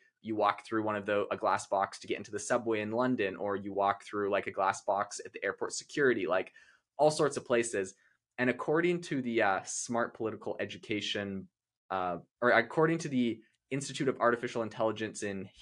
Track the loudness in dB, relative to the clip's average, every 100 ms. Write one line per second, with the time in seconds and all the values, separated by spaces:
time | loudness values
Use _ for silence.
0 | _ _ -6 2 2 2 -2 -2 0 -2
1 | 0 0 0 0 0 0 0 0 0 -4
2 | -8 -8 -6 -6 -2 0 0 -2 0 0
3 | 0 2 0 -2 -4 -4 -4 0 2 0
4 | -4 -2 0 0 0 0 0 0 0 0
5 | -2 -6 -12 -6 -4 -4 -6 -8 -6 2
6 | 4 4 2 0 -2 -10 -20 _ _ 2
7 | 4 4 2 0 2 2 2 0 -2 -8
8 | _ _ _ -2 0 0 2 2 2 0
9 | -2 -4 0 2 4 2 -2 -8 -2 0
10 | -2 -2 -4 -4 -6 -4 -6 -8 -6 -4
11 | -2 -4 -4 -6 -10 _ _ _ -6 -4
12 | -2 -4 -10 0 4 6 4 4 4 2
13 | 0 0 0 -2 -8 _ -8 -6 -6 -2
14 | -2 2 2 2 -2 -4 -4 0 -2 0
15 | -6 -6 -6 -6 -10 -8